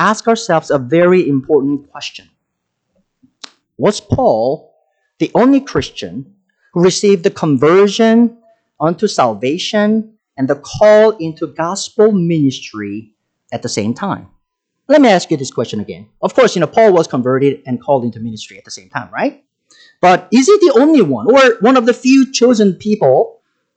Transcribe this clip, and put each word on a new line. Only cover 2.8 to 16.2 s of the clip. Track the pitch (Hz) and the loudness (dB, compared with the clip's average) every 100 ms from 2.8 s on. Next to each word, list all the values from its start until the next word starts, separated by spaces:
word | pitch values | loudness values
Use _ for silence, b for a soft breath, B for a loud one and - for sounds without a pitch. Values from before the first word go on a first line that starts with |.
| _ _ _ _ _ _ - _ _ - | _ _ _ _ _ _ -20 _ _ -4
Was | 175 208 | -2 -2
Paul | - - 240 113 120 151 - _ _ _ _ _ | -4 -2 0 0 -2 -4 -10 _ _ _ _ _
the | 156 | -4
only | 170 254 277 | 2 2 2
Christian | 277 156 - - 90 98 135 _ _ _ _ | -2 -6 -6 -10 -14 -14 -16 _ _ _ _
who | 175 | 0
received | 180 - 208 196 | 0 2 0 2
the | 190 | 0
conversion | - 165 135 147 185 202 196 226 226 233 - _ _ _ - | -4 -2 0 2 4 2 2 2 2 2 -2 _ _ _ -6
unto | 156 175 202 | -4 -2 -4
salvation | - 127 104 123 170 - 214 208 220 214 _ _ - | 0 -2 -2 -4 -4 -4 -2 0 -2 -4 _ _ -8
and | 135 | -4
the | 143 | -4
call | - - 214 214 220 214 | -8 0 4 6 4 0
into | 165 156 165 | -6 -8 -10
gospel | - 165 196 - - 214 | -8 -8 -8 -6 0 2
ministry | 202 170 165 135 127 - 107 101 104 110 _ _ _ _ | 2 0 0 0 -2 -10 -12 -12 -12 -14 _ _ _ _
at | 117 | -12
the | 120 | -8
same | - 104 | -6 -6
time? | 120 196 117 98 _ _ _ _ _ - | -6 -8 -10 -12 _ _ _ _ _ 0
Let | 302 | 4
me | 254 | 4
ask | 180 - | 2 0
you | 151 | -6
this | 131 | -6
question | - 117 107 | -8 -8 -8
again. | 101 87 107 _ | -12 -14 -20 _